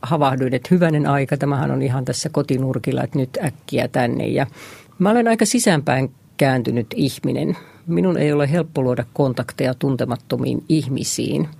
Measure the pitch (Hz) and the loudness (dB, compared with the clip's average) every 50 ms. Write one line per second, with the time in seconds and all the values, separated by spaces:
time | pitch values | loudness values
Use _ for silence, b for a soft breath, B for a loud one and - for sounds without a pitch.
0 | - 120 160 156 143 135 131 131 131 127 127 127 - - 180 180 175 165 156 151 | -4 -2 0 2 2 2 2 0 0 -2 -2 -2 0 2 2 4 4 2 2 2
1 | 143 147 139 139 139 - 151 139 147 143 143 131 151 139 135 131 131 135 123 135 | 2 2 2 0 0 0 -2 -2 0 -2 0 0 0 0 0 0 0 0 -2 -2
2 | 127 127 - - - - - 151 139 - 139 127 131 131 127 123 - 131 131 131 | -2 -4 -4 -4 -6 -2 -2 -2 0 0 0 0 0 -2 -2 -2 -2 -2 -2 -2
3 | 127 117 - 143 131 127 - - 208 143 - - - - - 127 123 123 - 139 | -2 -2 -2 -2 -4 -2 -4 -4 -4 -4 -6 -6 -12 -4 -2 -2 -2 0 0 0
4 | 123 120 123 127 117 110 127 131 135 - B B B B B B B B - - | 0 0 0 -2 -2 -2 0 0 -2 -2 B B B B B B B B -4 0
5 | 180 196 220 240 233 233 226 220 220 214 - 240 240 220 175 147 143 151 127 131 | 2 2 4 4 4 2 2 2 2 2 2 2 4 4 2 2 2 2 0 0
6 | 135 131 - _ _ - _ - 143 135 131 127 113 131 120 120 113 - - - | 0 -2 -4 _ _ -18 _ 2 2 4 4 2 0 0 0 -2 -2 -2 -2 -2
7 | 151 135 - - - 139 127 127 151 151 - B B B B B B 165 170 170 | -2 -2 -2 -4 -4 -2 -2 -2 -2 -2 -4 B B B B B B -2 0 2
8 | 180 185 170 - 147 151 147 147 143 135 151 175 156 160 - 147 131 127 123 123 | 2 2 2 2 2 2 2 2 2 2 2 0 0 -2 -2 0 0 0 0 0
9 | 127 - - - 147 131 120 - 120 - - - 139 127 127 - - 139 135 120 | -4 -6 0 0 0 2 2 -2 -4 -6 -4 -2 -2 -2 0 0 0 -2 0 0
10 | 127 123 117 - - - 135 123 127 131 123 120 - - 160 156 156 - 139 123 | 0 -2 -2 -6 -4 -4 -4 -2 -2 -2 -2 -4 0 0 0 0 0 -2 -4 -4
11 | 135 - - - 120 - 131 147 160 151 - - | -4 -4 -4 -4 -2 -2 0 -2 -2 -2 -6 -4